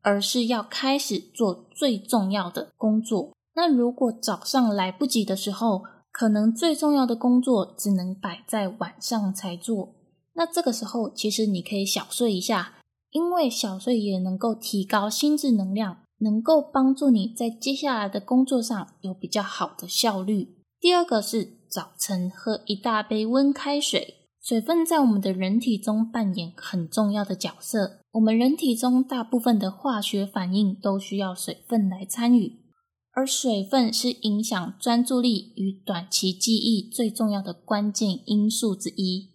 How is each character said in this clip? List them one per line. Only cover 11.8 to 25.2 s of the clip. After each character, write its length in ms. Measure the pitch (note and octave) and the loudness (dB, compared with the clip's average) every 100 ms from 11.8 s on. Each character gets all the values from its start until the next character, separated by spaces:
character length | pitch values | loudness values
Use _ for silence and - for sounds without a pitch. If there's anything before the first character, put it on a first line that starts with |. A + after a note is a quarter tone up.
| G3 | -2
小 200 | G3 - | -4 -6
睡 240 | - A#3+ | -2 0
一 80 | F#3+ | 0
下， 320 | - G#3 E3+ - _ _ _ | -2 -2 -4 -14 _ _ _
因 200 | D4+ E4+ | -4 0
为 180 | F4+ C#4 | 0 0
小 300 | A3+ G#3 F#3+ | -2 -6 -4
睡 180 | A#3+ A#3+ | 0 0
也 220 | G#3 F#3+ | 0 -2
能 180 | F#3 F#3 | -2 -2
够 160 | A#3 | -2
提 300 | A3 - G3+ | -4 -4 -4
高 260 | F#3+ G#3 G#3 | 0 0 0
心 260 | G#3+ D4 D4 | 0 2 2
智 180 | C#4+ | 2
能 200 | A3 F#3+ | 2 2
量， 260 | G3 G#3 F3 _ _ | -2 -4 -6 _ _
能 200 | A3 G#3+ | 0 2
够 220 | A3+ D#4 | 4 4
帮 320 | D4 C4+ C4 | 4 2 2
助 160 | C4+ C#4+ | 4 4
你 180 | A3+ G#3 | 4 2
在 220 | - A#3 | -4 -6
接 240 | A3+ C4+ | -4 -4
下 240 | C#4 C#4+ A#3 | -2 -2 -2
来 100 | G3+ | -2
的 120 | G3+ | -6
工 260 | G3+ B3+ C4 | 0 2 4
作 160 | C4 | 0
上 260 | A3+ G#3+ - _ | 0 -6 -8 _
有 100 | F#3+ | -10
比 160 | F#3 F3 | -10 -4
较 140 | G#3+ | -4
好 320 | G3 - F#3+ - | -4 -6 -8 -8
的 120 | F#3 | -6
效 340 | - A#3+ G3 | 0 0 0
率。 360 | F#3+ G#3 - - _ _ | 0 -2 -2 -12 _ _
第 140 | F4 | 4
二 100 | F4 | 4
个 160 | F4 A3+ | 2 0
是 380 | G3+ A3+ - - _ | 0 -4 -4 -12 _
早 260 | F#3 - - | -10 -10 -8
晨 320 | - F#3+ F3+ | -4 -2 -4
喝 320 | - - G#3+ - | -4 -6 -4 -4
一 80 | G3+ | -4
大 260 | A#3+ G#3+ | 0 -2
杯 240 | G#3+ G#3+ A3 | -2 -2 2
温 260 | B3+ C#4 | 4 4
开 300 | C#4+ C#4+ C#4+ | 2 -2 -2
水， 460 | C#4+ - - _ _ _ | 0 -2 -4 _ _ _
水 220 | - A3+ | -2 -2
分 240 | A3+ E4+ E4 | 2 0 2
在 140 | E4 | 4
我 60 | C4 | 4
们 140 | |
的 140 | G3+ | 4